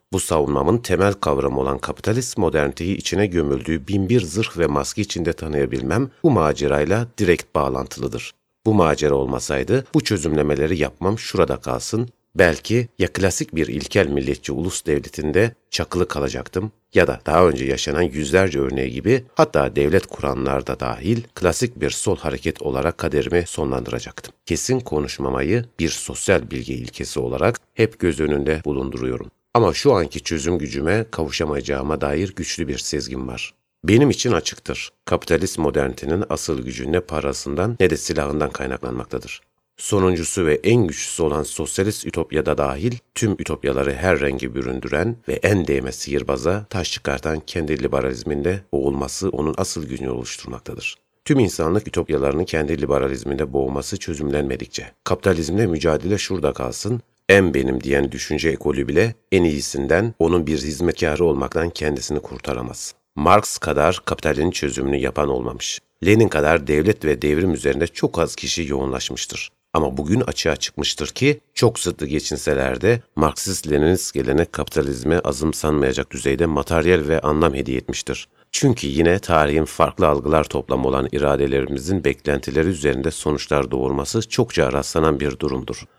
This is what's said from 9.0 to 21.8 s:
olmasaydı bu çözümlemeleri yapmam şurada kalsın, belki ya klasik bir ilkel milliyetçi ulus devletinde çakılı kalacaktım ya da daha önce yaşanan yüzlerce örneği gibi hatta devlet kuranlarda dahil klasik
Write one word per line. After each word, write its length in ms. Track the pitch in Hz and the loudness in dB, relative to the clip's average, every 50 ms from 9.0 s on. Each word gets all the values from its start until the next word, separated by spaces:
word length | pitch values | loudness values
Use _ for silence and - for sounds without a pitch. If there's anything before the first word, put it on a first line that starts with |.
| 76 73 71 | 2 2 2
olmasaydı 720 | 69 67 65 65 64 - - 73 67 65 - 104 131 127 - - | 2 2 0 -2 -4 -4 -2 -2 -2 0 0 0 0 0 0 0
bu 100 | 160 - | 0 0
çözümlemeleri 760 | - 107 92 73 82 76 76 73 73 73 65 73 78 90 80 | 2 0 0 0 0 2 2 2 2 2 0 0 0 0 0
yapmam 420 | 73 69 - _ 85 95 107 113 | 0 -2 -2 _ -2 -2 -2 -2
şurada 380 | - - - 95 87 - 67 62 | -4 -2 2 2 2 2 2 -2
kalsın, 520 | - 67 64 62 - - - 110 123 120 - _ _ _ _ | -4 -4 -4 -4 -4 -4 -4 -4 -4 -4 -8 _ _ _ _
belki 520 | - 95 85 78 - - - 110 123 123 - _ - | 4 4 4 4 2 -2 0 0 0 0 -2 _ -2
ya 140 | 92 85 - | -2 -2 0
klasik 420 | - 92 95 - - 156 - - | 2 0 2 0 -2 -6 -4 -2
bir 120 | 82 76 - | -2 -2 -2
ilkel 400 | - 73 - - - 104 95 73 | -2 -6 -6 0 2 2 4 4
milliyetçi 440 | 69 71 65 65 64 - - - | 2 0 -2 -2 -4 -4 -6 -6
ulus 340 | 69 67 82 92 - - - | -4 -4 -4 -4 -4 -4 -2
devletinde 720 | 85 76 71 - - - - 73 76 73 85 110 117 117 - _ _ | 0 0 0 -2 -4 -8 -6 -4 0 2 2 2 2 0 -6 _ _
çakılı 360 | - - 87 - - 90 90 - | -6 -4 -4 -2 0 0 0 0
kalacaktım 640 | - 76 71 65 - 64 64 - - 92 95 107 - _ _ _ - | 0 -2 -4 -2 -4 -6 -8 -6 -6 -6 -6 -6 -8 _ _ _ 2
ya 140 | 98 87 - | 4 4 4
da 140 | 65 - - | 2 -2 -2
daha 220 | - 76 85 92 85 | 2 4 6 6 6
önce 180 | 71 62 65 | 4 2 0
yaşanan 360 | 67 67 65 - 78 71 78 | -2 -2 -2 -2 -2 0 0
yüzlerce 580 | 90 80 64 73 76 67 76 92 95 92 73 69 | 0 0 0 -4 -2 2 2 4 4 2 0 0
örneği 320 | 69 65 65 65 65 65 | -2 0 -2 -2 -4 -4
gibi 340 | 60 65 73 101 123 131 120 - _ | -4 -2 0 2 2 2 0 -2 _
hatta 400 | - 160 - - 78 69 65 65 | 2 2 4 4 2 0 2 2
devlet 300 | 71 71 73 82 95 - | 0 2 4 2 2 0
kuranlarda 720 | - - - - 71 65 64 67 67 69 67 67 - 65 - | -2 -6 -6 -4 -4 -2 -2 -2 -2 -2 -2 -2 -4 -6 -4
dahil 420 | 67 64 58 53 65 90 117 113 117 - _ | -4 -6 -6 -4 -2 0 0 0 -2 -6 _
klasik 460 | - 92 87 80 - 127 120 123 - | 0 0 0 2 2 -2 -4 -2 -4